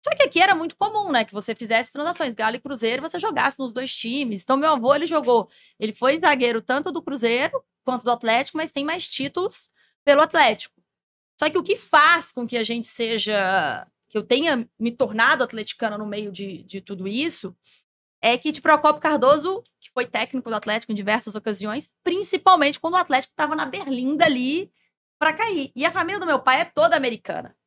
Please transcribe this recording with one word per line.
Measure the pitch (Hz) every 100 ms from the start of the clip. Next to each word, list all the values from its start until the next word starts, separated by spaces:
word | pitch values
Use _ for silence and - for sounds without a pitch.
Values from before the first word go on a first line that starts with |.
Só | - -
que |
aqui | 539 330
era | 381
muito | 339 330 -
comum, | 415 427 392
né, | 262 214
que |
você | 202 208
fizesse | 220 226 226 247
transações, | 277 302 349 294
Galo | 220 220 240
e |
Cruzeiro, | 269 262 220 254
você | 311 359
jogasse | 403 277 277 -
nos | 262
dois | 220 262
times. | - 226 262 262 202
Então, | - 269
meu | 311
avô, | 294 233
ele | 285 311
jogou, | 311 247 240 196 _ _ _
ele | 214
foi | - 254 311
zagueiro | 330 277 240 226
tanto | - 262 330
do | 320
Cruzeiro | - 269 226 233 302 523 _ _
quanto | - 226
do | 240
Atlético, | 240 226 226 285 311
mas | 320
tem | -
mais | 285 349 -
títulos | - 269 - 370 - - _ _ _
pelo | - 285
Atlético. | 311 339 269 214 - _ _ _ _ _ _ _
Só | 302
que | 330
o |
que | - 453
faz | - 302 302 339 -
com | - 240
que | 240
a |
gente | 220 233 226
seja, | - 226 226 202 214 185 190 151 113 - _ _
que | 214
eu |
tenha | 208 247 330 262 226 _
me | 226
tornado | 240 233 214 233 294
atleticana | 240 226 214 - 226 208
no | 208
meio | 202 208
de, | 185 196 175
de | - 196
tudo | - 196 190
isso, | 220 320 - 190 175 _ _ _ _ _ _
é | 220 247
que | 311
de | 302
Procópio | 320 302 302 302
Cardoso, | 311 302 254 302 320 381 - _
que | -
foi | - 247
técnico | 214 233 262 240
do | 214
Atlético | 214 214 -
em |
diversas | 208 202 220 -
ocasiões, | 208 220 196 208 233 - _
principalmente | - 359 415 370 - 359 285 294
quando | 330
o | 359
Atlético | 349 269 - -
tava | 302
na | 311 294
berlinda | 359 277 254 254 302
ali | 330 254 254 311 403 _ _ _ _ _
pra | 311
cair. | 311 453 359 269 233
E |
a | 311
família | 359 339 392
do |
meu | 349 277
pai | 254 262
é |
toda | 339 - 330 320
americana. | 262 220 - 165 156 _